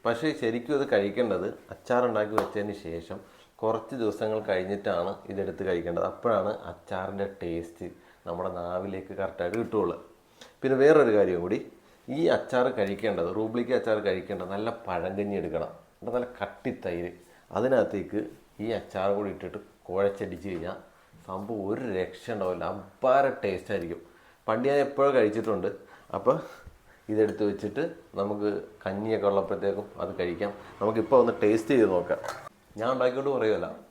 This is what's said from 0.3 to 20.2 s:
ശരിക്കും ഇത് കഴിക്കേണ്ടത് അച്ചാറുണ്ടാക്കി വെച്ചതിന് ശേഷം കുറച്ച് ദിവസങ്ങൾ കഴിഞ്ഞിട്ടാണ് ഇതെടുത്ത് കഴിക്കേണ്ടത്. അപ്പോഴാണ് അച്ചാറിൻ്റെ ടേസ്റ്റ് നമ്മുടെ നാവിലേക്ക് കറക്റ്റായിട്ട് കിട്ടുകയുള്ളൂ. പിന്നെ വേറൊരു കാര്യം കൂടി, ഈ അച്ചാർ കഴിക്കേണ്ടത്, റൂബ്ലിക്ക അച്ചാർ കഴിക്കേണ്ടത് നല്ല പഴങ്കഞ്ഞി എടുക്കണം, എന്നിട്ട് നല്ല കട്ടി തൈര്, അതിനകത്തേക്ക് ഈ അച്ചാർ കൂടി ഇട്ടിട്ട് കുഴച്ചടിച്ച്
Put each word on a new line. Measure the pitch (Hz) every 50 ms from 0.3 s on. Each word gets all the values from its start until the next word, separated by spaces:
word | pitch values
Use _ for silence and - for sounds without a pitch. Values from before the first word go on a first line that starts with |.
| 147 -
ശരിക്കും | 127 113 113 120 117 - -
ഇത് | 135 139 -
കഴിക്കേണ്ടത് | 127 101 101 101 98 120 123 110 98 90 90 104 - - - -
അച്ചാറുണ്ടാക്കി | - - - - 123 123 123 117 110 107 107 104 107 -
വെച്ചതിന് | 101 101 - 107 101 104 98 - -
ശേഷം | 82 82 85 82 - - 202 - - - - - _ _ -
കുറച്ച് | 110 110 113 110 - - 139 127
ദിവസങ്ങൾ | 113 107 101 - 113 107 110 110 107 -
കഴിഞ്ഞിട്ടാണ് | 98 90 90 92 101 101 - 110 92 85 87 - - - - -
ഇതെടുത്ത് | 101 98 95 92 85 - 98 95
കഴിക്കേണ്ടത്. | 90 87 82 87 85 85 92 92
അപ്പോഴാണ് | 92 - - 120 110 98 95 104 110 - - -
അച്ചാറിൻ്റെ | 101 - - - 104 92 95 98 101 98 98 98 98 -
ടേസ്റ്റ് | 90 - 82 85 85 - - - 92 87 - - - - - _ _
നമ്മുടെ | 87 87 87 92 92 90 87
നാവിലേക്ക് | 87 87 90 90 95 101 95 95 92 - 98 98
കറക്റ്റായിട്ട് | 95 92 - - 87 87 101 117
കിട്ടുകയുള്ളൂ. | 117 117 - 107 95 87 82 - - - - _ _ _ _ _ - - _ _
പിന്നെ | - 131 135 131
വേറൊരു | 135 151 156 151 139 117 107
കാര്യം | 104 98 92 90 85 87
കൂടി, | 92 104 139 - - - - _ _ - _ _ - 127
ഈ | 151 165 165 -
അച്ചാർ | - - - - 127 127 127 - 113
കഴിക്കേണ്ടത്, | 101 98 101 98 110 110 98 - 85 87 92 107
റൂബ്ലിക്ക | 110 110 113 120 120 120 127 117
അച്ചാർ | - 117 110 104 101 101
കഴിക്കേണ്ടത് | 92 92 90 - 101 90 90 90 98
നല്ല | 101 107 117 117 - -
പഴങ്കഞ്ഞി | 98 92 85 85 92 98 101 104 101 101 95
എടുക്കണം, | 82 85 80 82 - - - - - _ _
എന്നിട്ട് | _ - 117 113 123
നല്ല | 120 - - -
കട്ടി | 202 196 - - - 131 - - -
തൈര്, | 90 87 87 87 87 87 - - - - - _ _ -
അതിനകത്തേക്ക് | 95 117 131 135 120 101 - - 101 85 - 104 104 - - - - - _ _ - 104
ഈ | 113 113 98
അച്ചാർ | - - - 95 92 101 101 101
കൂടി | 104 98 90
ഇട്ടിട്ട് | - 95 87 85 104 - - - _ _ -
കുഴച്ചടിച്ച് | 90 95 101 101 98 -